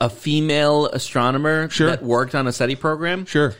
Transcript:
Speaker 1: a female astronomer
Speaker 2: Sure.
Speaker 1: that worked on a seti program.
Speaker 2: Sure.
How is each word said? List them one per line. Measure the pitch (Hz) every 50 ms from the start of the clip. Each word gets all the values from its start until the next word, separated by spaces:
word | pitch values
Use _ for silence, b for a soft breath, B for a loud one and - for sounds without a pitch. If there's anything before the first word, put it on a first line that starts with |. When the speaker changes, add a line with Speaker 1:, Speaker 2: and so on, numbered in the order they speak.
| 120
Speaker 1:
a | 120
female | - - - 151 147 151 156 156 143 151 147 147 147 147 147
astronomer | - - 135 - - - 131 120 127 131 139 151 156 156 156 160 156
Speaker 2:
Sure. | - - 156 -
Speaker 1:
that | - -
worked | 131 120 117 120 131 127 -
on | 143 131
a | 123
seti | 117 - 127 123 139
program. | 135 - 156 156 156 165 170 180 190 190
Speaker 2:
Sure. | - - 147 147 123 104